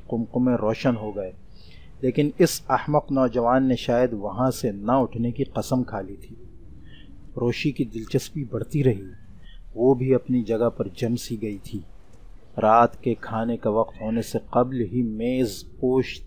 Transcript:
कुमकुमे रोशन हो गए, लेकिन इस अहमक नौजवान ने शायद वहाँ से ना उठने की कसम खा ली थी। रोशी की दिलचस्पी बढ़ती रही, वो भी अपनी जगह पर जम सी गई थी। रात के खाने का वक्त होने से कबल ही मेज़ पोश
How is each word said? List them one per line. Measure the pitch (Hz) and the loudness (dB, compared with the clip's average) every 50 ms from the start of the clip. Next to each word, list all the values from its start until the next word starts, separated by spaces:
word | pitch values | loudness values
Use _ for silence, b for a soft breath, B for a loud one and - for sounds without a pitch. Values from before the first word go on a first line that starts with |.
| - - | -2 -4
कुमकुमे | 120 113 113 - - 123 127 127 123 | -4 -4 -4 -2 0 0 2 2 2
रोशन | 113 107 107 113 - - 127 117 | 2 2 0 0 2 0 0 0
हो | 107 107 107 | 0 -4 -6
गए, | 98 104 95 92 - - - b b b b b b b b b b - 131 | -6 -6 -6 -6 -8 -12 -18 b b b b b b b b b b -2 -2
लेकिन | 127 - 151 147 147 - - | 0 2 2 2 0 4 4
इस | 175 - - - - | 4 4 4 -2 0
अहमक | - 131 - - 147 151 147 - - | 0 0 0 2 2 2 2 2 2
नौजवान | 139 135 131 120 107 123 117 120 127 135 135 | 2 2 2 2 2 2 4 4 4 4 4
ने | 131 123 | 4 2
शायद | - - - 120 120 127 120 113 | 2 2 2 4 4 4 2 2
वहाँ | 101 101 101 95 117 127 131 | -2 -4 -4 -2 0 0 0
से | - - - 110 98 | 0 0 -2 -4 -4
ना | 101 101 113 127 135 | -2 0 2 2 2
उठने | 120 - - 110 117 120 | 2 0 -2 -2 -2 -2
की | 117 - 135 - - | 0 -2 -4 -2 -2
कसम | 113 - - 135 127 120 | -4 -2 0 0 0 0
खा | - 113 98 | -2 -4 -6
ली | 95 92 98 | -8 -8 -12
थी। | - - - - - - - - - - - - B B B B B B B B - - - - | -14 -16 -18 -16 -16 -16 -18 -18 -18 -18 -18 -18 B B B B B B B B -16 -16 -12 -4
रोशी | 120 120 120 113 - - 151 | 0 0 0 0 0 -2 -2
की | 127 - 131 | 0 0 -4
दिलचस्पी | 107 107 113 110 - - 131 - - - 156 131 | -4 -4 -8 -6 -2 0 -2 -2 -2 -6 -8 -6
बढ़ती | 110 120 107 - - - 143 | -4 -4 -6 -4 -2 0 2
रही, | 131 131 104 95 95 - - - - - b b b b b b - - - | 4 4 4 2 -2 -10 -14 -14 -16 -16 b b b b b b -16 -12 -2
वो | 107 123 135 135 | 4 6 6 6
भी | 123 131 131 131 | 6 4 4 2
अपनी | 123 - - 127 123 107 | 2 2 2 0 2 2
जगह | 110 113 110 117 113 | 2 2 2 2 2
पर | - - 107 95 90 | 2 0 -4 -6 -4
जम | - 123 113 120 | -2 -2 0 0
सी | 117 - - 120 | -2 -4 -6 -6
गई | 104 113 107 101 98 | -6 -4 -6 -6 -8
थी। | - - 110 95 82 - - - - - - - - - - - - - - 113 | -8 -10 -10 -10 -10 -12 -16 -18 -18 -20 -20 -18 -18 -18 -18 -18 -18 -10 -2 2
रात | 110 107 110 117 120 - - | 6 8 8 8 8 6 4
के | - - 127 113 | -2 -2 -2 -2
खाने | - - - 117 110 113 120 117 | -2 -4 -6 -4 -2 -2 -2 -4
का | 113 - 113 | 0 0 2
वक्त | 104 113 110 - - - | 2 2 2 0 -2 -6
होने | 107 110 113 117 | -4 -2 0 0
से | 110 - - 113 - - - | 0 -2 -4 -4 -4 0 2
कबल | 127 123 127 131 120 110 | 2 2 2 0 -2 -2
ही | 90 120 127 120 | 0 0 0 0
मेज़ | 110 107 110 117 123 127 131 127 107 - - - - - | 0 -2 -2 0 0 2 2 2 0 0 -6 -12 -14 -6
पोश | - 131 127 127 131 127 - - - - | -2 2 4 4 4 2 0 -4 -10 -12